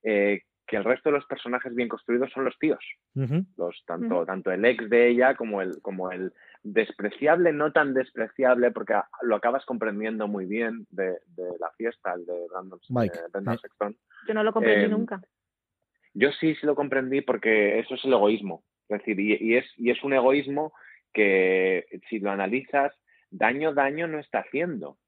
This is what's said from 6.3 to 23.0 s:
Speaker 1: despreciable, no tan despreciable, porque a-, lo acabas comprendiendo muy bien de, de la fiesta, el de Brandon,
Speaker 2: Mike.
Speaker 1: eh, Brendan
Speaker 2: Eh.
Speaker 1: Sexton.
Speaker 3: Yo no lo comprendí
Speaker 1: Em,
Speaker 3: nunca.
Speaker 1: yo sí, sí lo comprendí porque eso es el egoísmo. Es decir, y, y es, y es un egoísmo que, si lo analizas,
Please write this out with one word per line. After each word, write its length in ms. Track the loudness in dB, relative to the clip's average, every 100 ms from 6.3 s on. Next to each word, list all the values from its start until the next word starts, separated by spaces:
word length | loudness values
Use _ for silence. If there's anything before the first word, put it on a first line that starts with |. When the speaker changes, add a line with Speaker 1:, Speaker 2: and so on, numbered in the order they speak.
| _ -20 _
Speaker 1:
despreciable, 880 | -2 0 0 -4 -8 0 2 4 4
no 180 | 2 0
tan 240 | 2 2
despreciable, 800 | 0 -2 -6 -6 0 4 4 4
porque 220 | 0 0
a-, 140 | 0 0 -6
lo 140 | 0 2
acabas 280 | 2 -2 -4
comprendiendo 600 | -4 -4 -2 -4 -4 -4
muy 200 | -4 -4
bien 400 | -4 -4 -6 -12
de, 280 | -6 -4 -4 _
de 300 | -10 -10 -6
la 100 | -10 _
fiesta, 380 | -8 -6 -8
el 120 | -8 -8
de 200 | -8 -8
Brandon, 300 | -10 -12 -20 _
Speaker 2:
Mike. 260 | -2 -2
Speaker 1:
eh, 140 | -4 -8
Brendan 240 | -6 -4
Speaker 2:
Eh. 40 | -6
Speaker 1:
Sexton. 340 | -8 _ -6 -6 _ -14 -4
Speaker 3:
Yo 80 |
no 80 | 0
lo 100 | 0
comprendí 320 | 2 4 4 4
Speaker 1:
Em, 40 |
Speaker 3:
nunca. 300 | 0 -4 -8 _ _ _ _ _ _ _ _ _
Speaker 1:
yo 160 | 0 0 2
sí, 140 | -2
sí 100 | 0
lo 100 | -2
comprendí 460 | 0 0 -2 0 -2
porque 580 | 0 0 4 4 4 2
eso 160 | -2 -4
es 80 | 2
el 80 |
egoísmo. 500 | 4 6 2 -4 -10 _ _ _
Es 120 | -6
decir, 200 | -4 -2
y, 160 | 0 2
y 180 | 2 2
es, 100 | 0 -4
y 140 | -2
es 120 | 0
un 120 | 2
egoísmo 580 | 4 4 4 0 -4 -6 _ -20 -20 _
que, 720 | 2 4 6 4 4 2 0 -4 -18 -8
si 120 | -6
lo 100 | -4
analizas, 640 | -2 -2 -4 -2 -2 -2 _